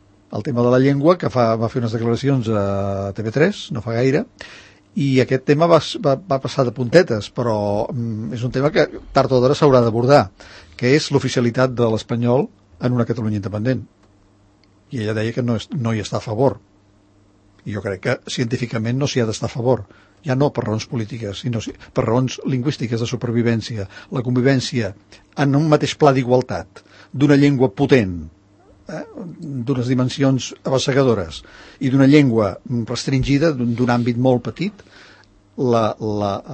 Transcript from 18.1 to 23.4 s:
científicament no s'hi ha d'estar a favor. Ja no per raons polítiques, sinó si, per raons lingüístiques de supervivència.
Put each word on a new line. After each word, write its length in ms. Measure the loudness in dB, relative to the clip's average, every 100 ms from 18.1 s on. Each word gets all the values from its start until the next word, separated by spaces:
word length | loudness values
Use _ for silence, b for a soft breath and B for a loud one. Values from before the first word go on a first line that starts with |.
| -4 -6
científicament 720 | -6 -4 -4 -4 -4 -4 -2
no 80 | -2
s'hi 140 | 0
ha 60 | -2
d'estar 200 | -2 -6
a 60 |
favor. 300 | -4 0 0 -4 b b b
Ja 100 | -4
no 160 | 0 0
per 120 | 0 -4
raons 200 | -4 -6
polítiques, 540 | -8 -8 -8 -10 -8
sinó 200 | -6 -6
si, 120 | -8
per 320 | -14 -10 -4
raons 360 | 0 0 0 -4
lingüístiques 560 | -6 -4 -4 -4 -4 -4
de 60 | -4
supervivència. 840 | -6 -4 0